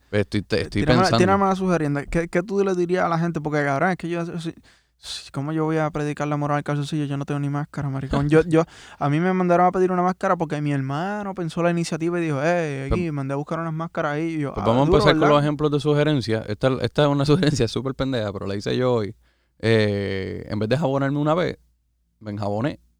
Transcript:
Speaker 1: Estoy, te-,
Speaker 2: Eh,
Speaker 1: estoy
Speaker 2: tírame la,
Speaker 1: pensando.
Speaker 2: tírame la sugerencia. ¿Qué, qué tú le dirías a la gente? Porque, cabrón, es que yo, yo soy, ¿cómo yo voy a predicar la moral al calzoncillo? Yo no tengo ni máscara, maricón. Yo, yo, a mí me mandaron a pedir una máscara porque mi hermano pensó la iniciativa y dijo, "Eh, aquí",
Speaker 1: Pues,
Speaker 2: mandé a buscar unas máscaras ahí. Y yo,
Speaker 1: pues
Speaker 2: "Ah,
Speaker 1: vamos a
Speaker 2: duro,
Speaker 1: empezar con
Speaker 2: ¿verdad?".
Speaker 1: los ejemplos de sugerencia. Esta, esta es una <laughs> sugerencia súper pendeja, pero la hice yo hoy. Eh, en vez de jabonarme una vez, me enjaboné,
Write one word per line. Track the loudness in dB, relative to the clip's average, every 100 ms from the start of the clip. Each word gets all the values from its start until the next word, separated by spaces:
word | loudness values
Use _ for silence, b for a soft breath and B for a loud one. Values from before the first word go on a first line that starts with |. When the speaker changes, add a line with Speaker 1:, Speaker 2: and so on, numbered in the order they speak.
| -4
Speaker 1:
Estoy, | -2 0 -2
te-, | 0 -2
Speaker 2:
Eh, |
Speaker 1:
estoy | 0 -2
Speaker 2:
tírame | 2 4
la, |
Speaker 1:
pensando. | 4 4
Speaker 2:
tírame | 4 4 2
la | 0
sugerencia. | 0 0 0 -2 -2
¿Qué, | -4 -2
qué | -2
tú | -2 0
le | 0 0
dirías | 0 0 2
a |
la | 0
gente? | 0 -2
Porque, | -2 0
cabrón, | 0 2 0
es | 0
que | -4
yo, | -4 -4
yo | -6
soy, | -8 -10 b b b b -14 -14 -10
¿cómo | -8 -4
yo | -2
voy | 0 0
a | 0
predicar | -2 -4 -2 -2
la | -2
moral | 0 -2
al |
calzoncillo? | 0 -2 -2 -2 -2
Yo | -4
no |
tengo | -4 -4
ni | -2
máscara, | -4 -6 -6 -6
maricón. | -4 -2 0 4
Yo, | 4
yo, | 6 2 2 B B B
a | 0
mí | 2
me | 2
mandaron | 2 4 6 4
a |
pedir | 4 2
una | 2
máscara | 0 0 -2 -2
porque | -2 -2
mi | -2
hermano | -2 -2 -4 -4 -6 -6
pensó | -6 -6 0
la | 0
iniciativa | 0 -2 -2 -2 -2
y | -2
dijo, | 0
"Eh, | 0 0 -2 -4 -2
aquí", | -2
Speaker 1:
Pues, | -2
Speaker 2:
mandé | -4 -4 -4
a |
buscar | -4 -6
unas | -6
máscaras | -6 -6 -4 -4 -2
ahí. | -4
Y | -4
yo, | -4
Speaker 1:
pues | -2 0
Speaker 2:
"Ah, |
Speaker 1:
vamos | 2
a | 4
Speaker 2:
duro, | 4
Speaker 1:
empezar | 4
con | 4
Speaker 2:
¿verdad?". | 4 4
Speaker 1:
los |
ejemplos | 2 0 0
de | 0
sugerencia. | 2 2 2 0 0 -2 -4
Esta, | 0 0 0
esta | -2 2
es | 2
una | 2 4
<laughs> | 4 4 2
sugerencia | 0
súper | -2 -6 -4
pendeja, | -4 -2 -4
pero | -4 -6
la | -6
hice | -2 0
yo | 2 0
hoy. | -2 -8 _ _ _ -4
Eh, | 2 4 4 0 -2 -4 -6 -8 -6
en | -4
vez | 0
de | 0
jabonarme | 0 0 0 0
una | 0
vez, | 0 -2 -4 _ _ _ _ _ _
me | -10
enjaboné, | -6 -4 -2 -4 -6 _ _